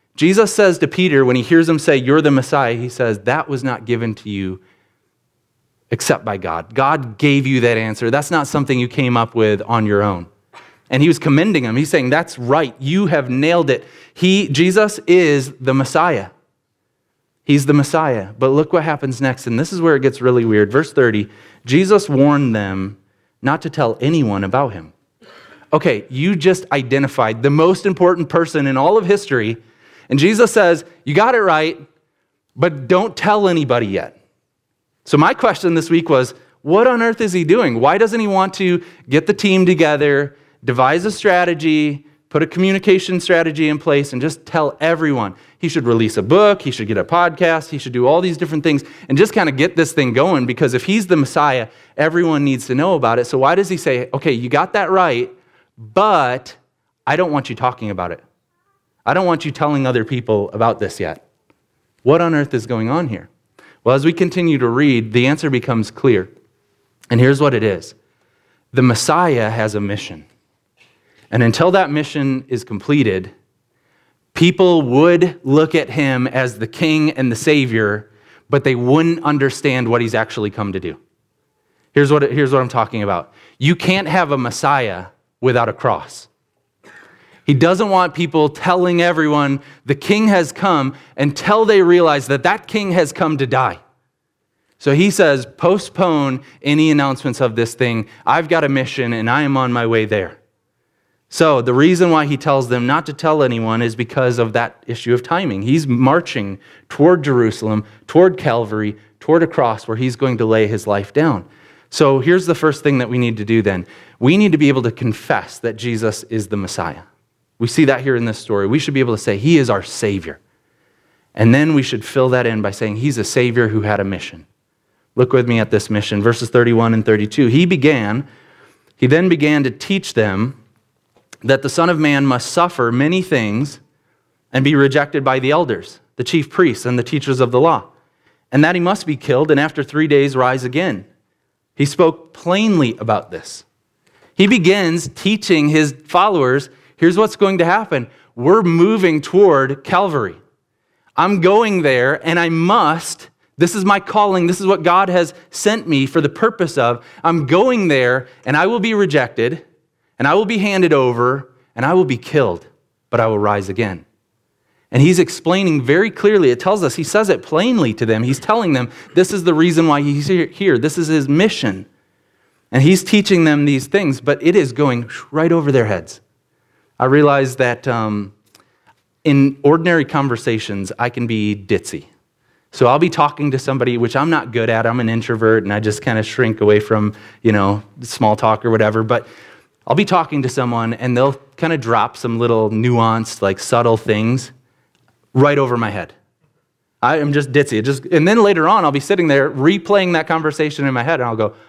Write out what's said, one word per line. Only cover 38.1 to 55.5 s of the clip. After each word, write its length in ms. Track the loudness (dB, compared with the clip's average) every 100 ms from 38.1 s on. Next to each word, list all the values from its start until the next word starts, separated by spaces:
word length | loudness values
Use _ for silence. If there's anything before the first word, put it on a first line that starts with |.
| 0
he 60 | -2
want 300 | 0 -2 -2
to 260 | -2 -2 -4 -20 -2
get 200 | 0 0
the 80 | 0
team 320 | 2 2 4
together, 680 | 4 2 2 2 0 -2 -10 _ _ -6
devise 400 | 0 2 2 -2
a 60 |
strategy, 960 | -2 2 2 2 0 0 0 0 -4 _ _ _
put 120 | -2
a 60 | -2
communication 720 | 0 0 0 2 2 2 -6
strategy 500 | 0 2 2 0 -2
in 80 | -2
place, 340 | 0 0 0
and 80 | -4
just 280 | -6 -6 -6
tell 280 | -2 -2 -2
everyone? 540 | -2 0 -2 -2 -4 -10 _ _
He 100 | -6
should 160 | -2 0
release 320 | 0 0 -2
a 60 |
book, 400 | 2 4 4 2
he 80 | -4
should 160 | -8 -4
get 100 | -4
a 80 | -2
podcast, 640 | 0 0 0 0 0 -4
he 80 | -12
should 160 | -8
do 140 | -2 2
all 120 | 2
these 160 | 0 -4
different 280 | -4 -2
things 200 | 0 -2 -4 -20 -4
and 80 | 2
just 160 | 2
kinda 200 | 2 -2
get 240 | 0 -2 0
this 180 | -2
thing 200 | 0 0
going, 340 | 0 2 0 -2
because 260 | -2 -2
if 120 | -2 -2
he's 200 | -2 0
the 120 | 0
Messiah, 500 | 0 0 0 0 -4 _ _ -2
everyone 460 | 0 2 0 0
needs 220 | 0 -2 -2
to 80 |
know 220 | -2 0 0
about 240 | 0 0
it. 60 | 0
So 120 | 0
why 160 | 2
does 160 | 2 0
he 80 | -4
say, 320 | -2 -4 -4
"Okay, 220 | -4 -2
you 160 | -2 -2
got 240 | -2 0
that 160 | -2 0
right, 420 | 2 2 0 -4 -10 _